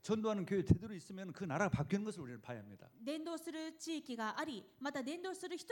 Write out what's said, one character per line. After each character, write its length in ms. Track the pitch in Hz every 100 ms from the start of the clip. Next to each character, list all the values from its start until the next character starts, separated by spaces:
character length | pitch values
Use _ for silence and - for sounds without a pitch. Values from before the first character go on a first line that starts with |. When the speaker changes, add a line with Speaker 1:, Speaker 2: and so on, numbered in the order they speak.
Speaker 1:
전 200 | - 220
도 80 | 220
하 80 | 208
는 80 | 170
교 80 |
회 80 | 196
제 160 | 190 -
대 80 | 214
로 80 |
있 160 | 190 -
으 40 | 190
면 160 | 190
그 140 | - 190
나 120 | 147
라 80 | 196
가 160 | -
바 60 | 151
뀌 100 | 196
는 80 | 214
것 80 |
을 80 | 180
우 80 | 127
리 60 | 120
는 40 |
봐 140 | -
야 80 | 120
합 80 | 104
니 80 | 98
다. 80 | - -
Speaker 2:
伝 220 | 226 311
道 120 | 320 330
す 140 | 330
る 220 | 311 320 320
地 200 | 320 311
域 160 | -
が 240 | 233 220 240
あ 60 |
り、 180 | 320 220 - -
ま 140 | 277
た 100 | 285
伝 180 | 254 339
道 140 | 370
す 140 | 359 359
る 80 | 349
一 100 | -